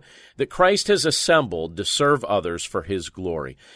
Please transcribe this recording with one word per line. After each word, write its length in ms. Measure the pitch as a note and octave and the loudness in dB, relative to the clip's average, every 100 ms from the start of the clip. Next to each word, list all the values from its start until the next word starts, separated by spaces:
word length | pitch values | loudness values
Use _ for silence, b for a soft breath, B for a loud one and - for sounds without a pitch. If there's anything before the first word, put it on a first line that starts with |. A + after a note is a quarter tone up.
| B B B - | B B B -6
that 140 | C3+ | -4
Christ 360 | - F3+ G3+ - | 2 4 4 2
has 180 | G3 | 2
assembled 720 | D3+ - - D#3+ A#2+ E2+ E2 E2+ | 2 0 4 4 2 -4 -6 -6
to 80 | |
serve 380 | G2 - C#3+ C#3+ | -4 2 2 2
others 400 | - G2+ E2+ E2+ | 2 0 0 -6
for 200 | - F#2+ | -6 -6
his 240 | E2 G2 E2 | -4 -6 -6
glory. 480 | - F#2 D#2+ C2 - B | -8 -6 -6 -8 -12 B